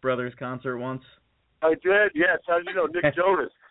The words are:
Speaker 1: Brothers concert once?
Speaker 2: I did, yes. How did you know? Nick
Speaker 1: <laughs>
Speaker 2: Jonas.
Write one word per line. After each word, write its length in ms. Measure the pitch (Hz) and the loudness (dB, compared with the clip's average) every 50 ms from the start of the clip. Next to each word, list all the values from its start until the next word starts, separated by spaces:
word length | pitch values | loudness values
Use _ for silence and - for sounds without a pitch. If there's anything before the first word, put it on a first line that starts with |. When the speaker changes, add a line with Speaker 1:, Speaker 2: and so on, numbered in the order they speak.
Speaker 1:
Brothers 320 | - 131 127 120 123 123 120 - | -2 -2 -2 -2 -4 -6 -8 -10
concert 400 | 139 123 127 127 - 135 127 120 | -10 -10 -10 -8 -6 -6 -6 -6
once? 240 | 123 127 131 135 - - - _ _ _ _ _ _ _ _ _ | -6 -8 -8 -8 -12 -16 -20 _ _ _ _ _ _ _ _ _
Speaker 2:
I 100 | - 160 | 0 2
did, 420 | 160 160 - 180 196 202 208 202 202 | 2 2 2 2 4 4 4 2 2
yes. 240 | 196 175 185 175 156 - | 2 2 2 0 0 0
How 120 | - 170 175 | 0 0 0
did 100 | 175 180 | 0 -2
you 60 | 185 | -2
know? 120 | 190 170 | -2 -2
Nick 280 | 147 156 180 160 147 139 | -2 0 0 0 0 2
Speaker 1:
<laughs> 20 | |
Speaker 2:
Jonas. 360 | 160 175 190 196 165 - - - _ _ _ | 2 2 2 2 2 0 -4 -8 _ _ _